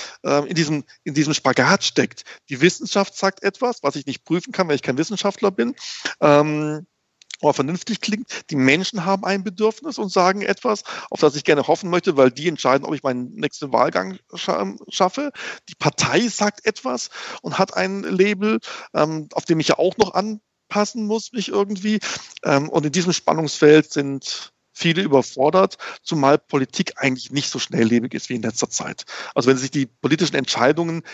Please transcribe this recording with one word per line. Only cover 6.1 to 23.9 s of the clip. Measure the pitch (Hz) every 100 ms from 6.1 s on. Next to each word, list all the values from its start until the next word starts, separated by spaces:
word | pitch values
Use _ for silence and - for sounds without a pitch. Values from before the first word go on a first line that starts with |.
| -
ähm, | 151 147 151 151 151 151 - _ _ _ - -
aber | 147 139
vernünftig | 135 180 - 208
klingt. | - 214 - - -
Die | 147
Menschen | 131 151 190 208
haben | 170 196 180
ein | 196
Bedürfnis | 190 180 214 - 311 233
und | 202
sagen | 190 180 202
etwas, | 196 196 247 208 - - -
auf | -
das | 147 143
ich |
gerne | - 147 135
hoffen | 165 180
möchte, | 175 185 139
weil | 131
die | 131 165
entscheiden, | 147 127 139 147
ob |
ich | 151
meinen | 135 123 123
nächsten | - 147 - 139
Wahlgang | 120 127 90 95 92 _
scha-, | - - - 196 - -
schaffe. | - 185 - 294 - - - -
Die |
Partei | - 151 - 127 147 233
sagt | - 208 - -
etwas | - - 127 - - - -
und | - 151
hat | 190 -
ein | 190 196
Label, | - 190 202 196 214 220 - - -
ähm, | - 151 156 147
auf | - -
dem | 160
ich | -
ja | -
auch | 175 -
noch | 202
anpassen | - 214 214 _ _ - 208 208 233 208
muss, | 220 -
mich | 247 196
irgendwie. | 202 202 196 214 214 - - - -
Ähm, | - 139 151
und | 165 147
in |
diesem | 185 175
Spannungsfeld | - - 160 151 - 151 156 -